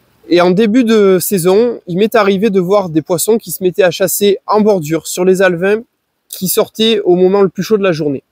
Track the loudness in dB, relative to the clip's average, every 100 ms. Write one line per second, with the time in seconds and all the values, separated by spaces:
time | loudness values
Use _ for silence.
0 | _ _ -2 2 2 2 2 2 2 2
1 | 4 2 0 -2 2 2 0 -4 -8 -2
2 | 0 2 2 0 0 0 0 0 0 -4
3 | -2 -4 0 -2 -4 -6 -4 0 0 0
4 | -4 0 0 0 0 0 2 0 -2 -6
5 | -6 -2 0 2 2 0 -2 -2 -6 _
6 | _ _ _ -10 -4 -2 -2 -2 0 2
7 | 2 2 2 2 0 -2 -2 0 0 -2
8 | -4 -6 -12